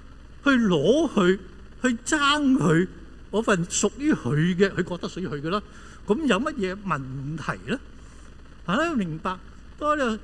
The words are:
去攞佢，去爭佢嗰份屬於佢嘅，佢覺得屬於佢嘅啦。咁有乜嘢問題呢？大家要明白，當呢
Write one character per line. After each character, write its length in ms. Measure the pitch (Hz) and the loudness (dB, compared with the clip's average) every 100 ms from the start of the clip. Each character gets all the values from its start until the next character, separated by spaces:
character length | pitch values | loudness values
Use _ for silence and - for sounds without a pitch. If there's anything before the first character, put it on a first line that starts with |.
| - - - - | -18 -18 -18 -2
去 60 | 285 | 2
攞 600 | 254 220 160 160 294 311 | 4 4 4 6 4 4
佢， 260 | 214 180 196 - - - - | 4 4 4 -2 -16 -18 -2
去 140 | 254 233 - | 0 0 0
爭 480 | 311 285 302 277 | 2 4 4 4
佢 340 | 262 165 160 185 - - - - | 4 4 4 2 -6 -18 -18 -4
嗰 100 | 202 | -2
份 240 | 226 190 170 | 2 0 0
屬 240 | - 202 - | 0 0 0
於 160 | 302 | 0
佢 420 | 214 120 143 175 180 | 2 2 2 2 4
嘅， 140 | 196 | 2
佢 40 | 143 | 2
覺 200 | 185 175 | -4 -4
得 100 | 208 | -6
屬 120 | 170 | -6
於 80 | 170 | -6
佢 140 | 147 | -6
嘅 80 | 160 | -2
啦。 120 | 202 - - - - - | -4 -4 -14 -18 -10 0
咁 80 | 233 294 | 2 4
有 140 | 190 | 2
乜 140 | 302 | 2
嘢 240 | 277 185 202 196 | -2 -4 -4 -4
問 520 | 147 131 135 139 156 | -4 -4 -8 -6 -6
題 340 | 131 98 110 | -6 -8 -6
呢？ 80 | 262 - - - - - - - - - | -6 -8 -18 -20 -18 -20 -20 -20 -12 -2
大 120 | 220 | 0
家 80 | 339 | 0
要 100 | 269 | 0
明 220 | 175 160 | -2 -4
白， 180 | 196 185 - - - - | -6 -6 -10 -18 -18 -6
當 200 | 302 302 | -2 0
呢 220 | 247 214 | 0 -2